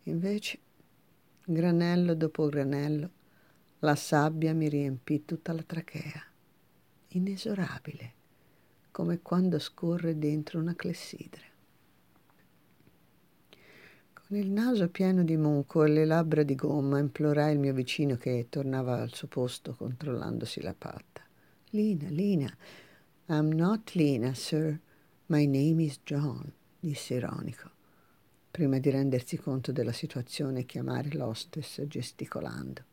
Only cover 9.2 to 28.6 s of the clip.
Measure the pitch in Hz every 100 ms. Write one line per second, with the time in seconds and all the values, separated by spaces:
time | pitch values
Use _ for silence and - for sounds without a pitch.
9.2 | - 175 185 156 - - 170 170 165 156
10.2 | 151 151 151 165 165 175 180 175 - -
11.2 | - - - _ _ _ _ _ _ _
12.2 | _ _ _ _ _ _ _ _ _ _
13.2 | _ _ _ - - - - - _ -
14.2 | _ 202 196 202 240 233 175 - 185 190
15.2 | 165 160 151 147 139 156 151 151 156 160
16.2 | 160 151 147 135 - 147 139 139 143 -
17.2 | 151 147 151 151 139 131 127 - 147 123
18.2 | - 123 117 151 135 131 127 120 117 -
19.2 | 147 - 123 - - 127 113 123 147 120
20.2 | - 117 117 - - - - - - -
21.2 | - _ _ _ _ 214 214 180 147 151
22.2 | 202 185 131 - - - - - _ _
23.2 | - 156 156 160 175 220 - 180 147 135
24.2 | 120 131 - 156 156 151 _ _ _ _
25.2 | _ 151 147 135 147 165 160 135 - 143
26.2 | 147 120 - - _ _ 170 143 - 123
27.2 | - - - 117 - _ _ _ _ _
28.2 | _ _ _ -